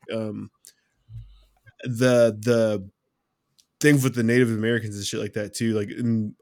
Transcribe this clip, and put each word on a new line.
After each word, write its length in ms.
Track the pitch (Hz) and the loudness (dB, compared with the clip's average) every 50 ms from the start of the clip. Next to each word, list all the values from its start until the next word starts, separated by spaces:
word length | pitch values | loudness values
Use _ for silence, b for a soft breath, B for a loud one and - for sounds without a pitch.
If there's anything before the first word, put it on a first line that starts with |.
| - - - | -8 -10 -8
um, 360 | 113 110 107 104 104 104 104 - _ b b b b b b b b _ _ - - - - - - _ _ _ _ _ - _ _ - | -8 -8 -8 -8 -10 -12 -14 -16 _ b b b b b b b b _ _ -20 -20 -20 -20 -20 -20 _ _ _ _ _ -20 _ _ -10
the, 540 | 127 123 113 127 127 123 120 117 117 107 107 | -8 -2 0 2 4 6 6 6 4 2 0
the 500 | 107 123 120 117 113 110 107 104 95 98 - _ _ _ _ _ _ _ _ _ _ _ _ _ _ _ _ _ | 0 0 2 2 2 2 0 -2 -6 -10 -18 _ _ _ _ _ _ _ _ _ _ _ _ _ _ _ _ _
things 200 | - 147 147 139 127 | 4 4 4 4 4
with 120 | 131 113 | 0 0
the 80 | 123 117 | 0 0
Native 260 | 113 120 127 127 117 | 2 4 4 4 2
Americans 440 | 113 107 110 113 120 113 104 107 101 | 0 0 -2 0 -2 -2 -4 -6 -8
and 80 | 101 101 | -10 -8
shit 140 | - - 110 | -8 -6 -6
like 140 | 107 104 - | -8 -6 -6
that 200 | 110 107 98 - | -8 -8 -8 -6
too. 200 | - 117 113 107 | -4 -2 -2 0
Like, 180 | 107 104 104 | -2 -2 -4
in, 420 | - - 123 117 113 113 107 107 - - | -6 -4 -2 -2 0 0 -2 -4 -8 -6